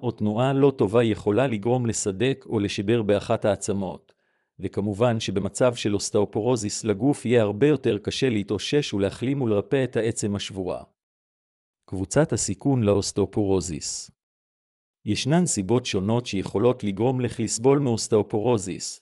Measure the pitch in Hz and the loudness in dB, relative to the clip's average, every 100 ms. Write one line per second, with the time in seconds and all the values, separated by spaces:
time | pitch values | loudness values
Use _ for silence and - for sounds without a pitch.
0 | 120 - 107 107 131 135 139 135 107 113 | -6 -2 -2 0 0 4 4 4 2 4
1 | 117 98 110 104 135 107 110 127 120 101 | 2 2 0 2 0 -2 0 0 0 -2
2 | 104 95 123 135 - 117 101 - 101 120 | -4 0 0 -2 -2 -2 0 -2 0 0
3 | 104 101 - 110 107 98 - 98 92 78 | 2 0 2 0 0 0 -2 -2 -4 -8
4 | _ _ _ _ _ - 92 - 101 98 | _ _ _ _ _ -10 -6 -4 -4 0
5 | 123 113 - 98 101 - 127 120 113 101 | 2 2 -2 -2 -4 0 0 0 -2 -2
6 | - 107 101 - 113 120 104 - 110 98 | 0 0 0 0 0 0 -2 -4 -2 0
7 | 131 143 110 120 104 104 143 143 120 104 | 0 0 2 2 2 2 2 4 2 0
8 | - - 131 107 98 104 - 147 143 101 | -2 -2 0 0 -2 -4 0 -2 0 0
9 | 98 - 123 143 120 101 - 139 127 123 | -2 -2 -4 -2 0 0 0 0 0 0
10 | 113 - 107 101 - 95 90 64 - _ | -2 -2 -2 -4 -6 -8 -6 -8 -12 _
11 | _ _ _ _ _ _ _ _ _ 95 | _ _ _ _ _ _ _ _ _ -8
12 | 95 139 160 113 - 95 139 131 104 101 | 0 2 2 0 -2 -2 0 2 4 2
13 | - - 95 - 98 95 87 71 - - | 0 -2 -2 0 2 0 0 -6 -8 -10
14 | - _ _ _ _ _ _ _ _ _ | -12 _ _ _ _ _ _ _ _ _
15 | 104 104 123 165 175 - 95 120 120 101 | -4 -2 2 2 2 0 0 0 0 -2
16 | 95 117 120 98 - 98 117 120 104 98 | 0 -2 -2 -4 -2 2 2 2 -2 -2
17 | 120 127 120 120 107 - 127 143 135 110 | -2 0 -4 -4 -6 0 2 4 2 -2
18 | - 107 101 110 110 113 92 - - - | 0 0 2 -2 0 0 -2 -8 -10 -14